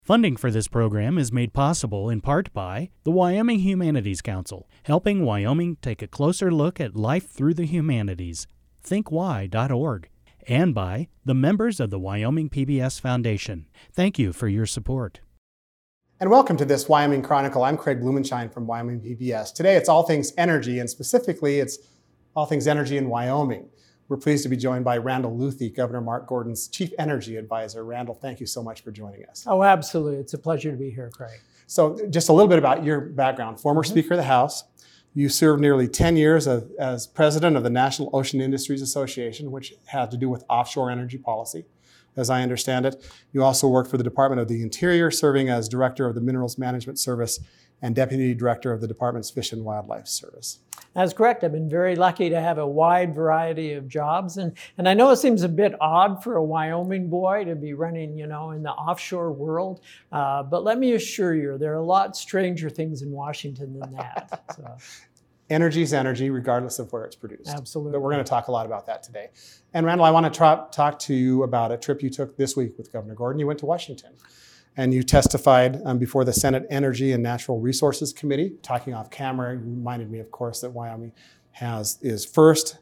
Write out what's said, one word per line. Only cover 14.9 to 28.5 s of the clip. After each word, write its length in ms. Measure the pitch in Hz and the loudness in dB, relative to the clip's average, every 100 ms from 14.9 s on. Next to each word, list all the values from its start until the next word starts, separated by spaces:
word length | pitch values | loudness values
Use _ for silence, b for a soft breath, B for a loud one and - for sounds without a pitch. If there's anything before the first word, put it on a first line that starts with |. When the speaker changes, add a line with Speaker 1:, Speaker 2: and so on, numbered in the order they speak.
| 131 107 - - _ _ _ _ _ _ _ _ _ | -4 -6 -10 -20 _ _ _ _ _ _ _ _ _
Speaker 2:
And 120 | 185 | 6
welcome 260 | 247 269 156 | 6 6 2
to 80 | 139 | 2
this 240 | 135 - | 2 4
Wyoming 320 | 147 143 139 | 4 4 2
Chronicle. 420 | 131 143 139 135 | 2 0 2 2
I'm 140 | 127 151 | 2 2
Craig 240 | - 123 | -2 -2
Blumenschein 500 | 123 139 135 127 117 | 0 0 -2 -4 -6
from 140 | 123 113 | -8 -8
Wyoming 360 | 117 120 120 | -6 -6 -8
P 120 | 107 | -10
B 180 | 117 123 | -8 -4
S. 200 | 113 107 | -4 -6
Today 240 | - 180 185 | 0 4 6
it's 140 | - | 6
all 120 | 160 | 4
things 320 | 170 151 139 - | 6 0 0 0
energy, 400 | 175 156 120 123 | 2 2 0 -4
and 100 | 120 | -6
specifically 680 | - 135 247 247 170 147 143 | -8 0 0 0 -2 0 2
it's 180 | 135 - b b b _ _ 156 | 0 -6 b b b _ _ -4
all 120 | 147 | 0
things 180 | 147 143 | 0 2
energy 320 | 147 131 143 | 0 0 -2
in 120 | 131 | -2
Wyoming. 600 | 117 123 143 139 101 - b b b _ | -2 0 0 0 -4 -10 b b b _
We're 100 | 139 | -2
pleased 240 | 156 147 | 0 0
to 80 | 139 | 0
be 80 | 123 | -2
joined 260 | 127 127 | -2 -2
by 140 | 123 120 | 0 0
Randall 400 | 120 131 120 117 | -2 -2 -2 -4
Luthi, 340 | 135 131 117 | -4 -4 -8
Governor 300 | 113 123 120 | -4 -4 -4
Mark 240 | 117 120 127 | -6 -6 -4
Gordon's 420 | 123 117 113 - | -6 -6 -8 -10
Chief 240 | - 180 - | -6 -6 -4
Energy 400 | 151 139 107 110 | -4 -4 -6 -12
Advisor. 480 | 110 113 110 113 113 | -6 -6 -6 -10 -10
Randall, 300 | 120 120 110 | -10 -10 -10
thank 240 | 135 123 | -12 -10
you 80 | |
so 160 | 120 | -10